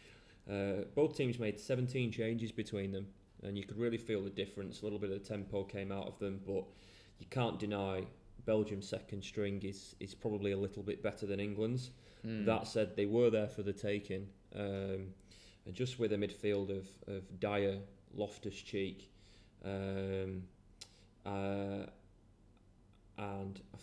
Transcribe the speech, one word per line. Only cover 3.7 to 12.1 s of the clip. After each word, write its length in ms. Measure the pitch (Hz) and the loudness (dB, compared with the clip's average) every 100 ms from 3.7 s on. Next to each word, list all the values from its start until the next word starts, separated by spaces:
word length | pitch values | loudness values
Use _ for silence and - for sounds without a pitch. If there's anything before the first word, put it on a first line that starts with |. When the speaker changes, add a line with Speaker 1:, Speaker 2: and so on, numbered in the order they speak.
| 101 | 0
Speaker 1:
really 200 | 120 113 | 2 0
feel 260 | 117 107 | 0 0
the 60 | 98 | 0
difference. 520 | 98 98 - 98 - | -2 -4 -2 -8 -4
A 40 | 104 | -4
little 120 | 101 | -2
bit 140 | 101 | -2
of 100 | 98 | -2
the 60 | - | -2
tempo 360 | 107 95 101 98 | -4 -2 -2 -2
came 260 | 104 98 | -4 -2
out 160 | 98 - | -2 -4
of 100 | - | -4
them, 200 | 101 98 95 | -4 -2 -2
but 160 | 98 - - - - - - | -2 -2 -12 -20 -20 -20 -18
you 80 | - | -4
can't 300 | 127 117 - | 2 2 2
deny 480 | 104 101 98 95 95 - - - - | 0 2 2 0 -4 -10 -20 -8 4
Belgium's 420 | 110 104 101 95 | 4 4 0 -2
second 360 | 95 - 101 | -4 -4 -8
string 380 | - - 101 98 | -6 0 0 0
is, 320 | 98 98 - - | -2 -6 -12 -12
is 160 | 98 - | -10 -4
probably 380 | 117 104 101 | -2 0 2
a 40 | 98 | 2
little 260 | 98 104 | 0 -2
bit 200 | 98 - | -4 0
better 220 | 104 - 101 | -2 -2 -2
than 140 | 98 | 0
England's. 500 | 104 104 110 127 127 - - | 0 2 2 2 -2 -12 -20